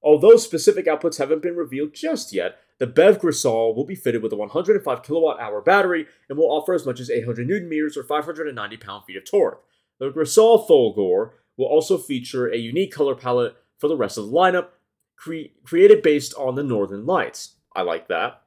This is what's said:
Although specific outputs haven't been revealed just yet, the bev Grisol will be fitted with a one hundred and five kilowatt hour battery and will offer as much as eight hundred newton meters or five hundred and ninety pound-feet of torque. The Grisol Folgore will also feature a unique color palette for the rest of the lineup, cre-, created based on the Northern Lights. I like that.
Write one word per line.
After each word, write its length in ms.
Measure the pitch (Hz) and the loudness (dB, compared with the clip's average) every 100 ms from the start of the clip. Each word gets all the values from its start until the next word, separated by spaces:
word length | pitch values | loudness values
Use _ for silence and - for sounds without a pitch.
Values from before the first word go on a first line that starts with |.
Although 340 | 151 151 180 233 | 4 4 8 8
specific 500 | - 165 - 180 180 | 6 0 2 2 0
outputs 320 | 156 170 151 | -2 -4 -4
haven't 240 | 139 156 | -2 -2
been 120 | 175 | -4
revealed 400 | 175 156 131 151 | -6 -8 -6 -8
just 380 | - 320 320 - | -8 -6 -6 -6
yet, 240 | 95 90 - _ _ | -6 -6 -10 _ _
the 80 | 123 | -4
bev 340 | 120 185 196 | 4 6 6
Grisol 560 | 175 151 135 113 113 113 | 2 -2 0 0 0 0
will 80 | |
be 100 | 147 | -4
fitted 280 | 190 - 113 | -4 -4 -2
with 100 | 110 | -4
a 40 | 107 | -6
one 120 | 104 | -6
hundred 260 | 156 180 208 | -6 0 0
and 80 | |
five 180 | - 123 | 0 -6
kilowatt 360 | - 156 160 135 | -4 0 0 -2
hour 220 | 113 104 | -8 -4
battery 460 | 101 196 185 170 156 _ _ | 2 2 2 -2 -6 _ _
and 100 | 139 | -2
will 120 | 160 | 0
offer 220 | 147 147 | 0 -2
as 140 | 180 135 | -4 -4
much 120 | 123 | -10
as 120 | 123 | -6
eight 160 | 117 117 | -6 -4
hundred 200 | 113 123 | -6 -4
newton 220 | 202 175 | -4 -4
meters 280 | 156 151 143 | -6 -6 -8
or 60 | |
five 220 | 127 151 | -6 -6
hundred 220 | 151 156 151 | -4 -8 -10
and 100 | 123 | -10
ninety 220 | 104 110 | -12 -12
pound-feet 380 | 101 101 - 92 | -16 -18 -14 -16
of 140 | - | -4
torque. 320 | 208 151 - _ _ _ _ | 0 0 -4 _ _ _ _
The 100 | 135 | -10
Grisol 560 | 143 151 - 220 226 220 | -4 0 4 6 4 6
Folgore 640 | 151 113 98 95 92 113 _ _ - | 4 4 0 0 0 0 _ _ -6
will 100 | - | 0
also 300 | 151 156 185 | 0 2 -2
feature 520 | - 135 123 135 120 | -2 -8 -6 -6 -4
a 80 | 113 | -4
unique 360 | 113 139 190 | -6 -4 -6
color 220 | 147 143 | -2 -4
palette 400 | 127 127 123 120 - _ _ | -2 -4 -2 -2 -6 _ _
for 80 | 147 | -4
the 100 | 156 | -2
rest 220 | 107 - | -4 -6
of 60 | |
the 80 | 104 | -4
lineup, 360 | 139 185 180 175 _ _ _ _ _ | 2 2 2 -4 _ _ _ _ _
cre-, 360 | - 165 147 _ | -14 -12 -14 _
created 380 | - 165 202 214 | -6 4 8 8
based 320 | 170 147 139 | 6 0 -2
on 220 | - 131 127 | -6 -4 -4
the 80 | |
Northern 420 | 143 113 98 98 117 | -4 -2 -4 -6 -4
Lights. 500 | 180 117 - - _ _ - | -2 -2 -10 -20 _ _ -6
I 60 | |
like 260 | 90 82 - | -4 -6 -4
that. 340 | 85 110 - | -4 -4 -8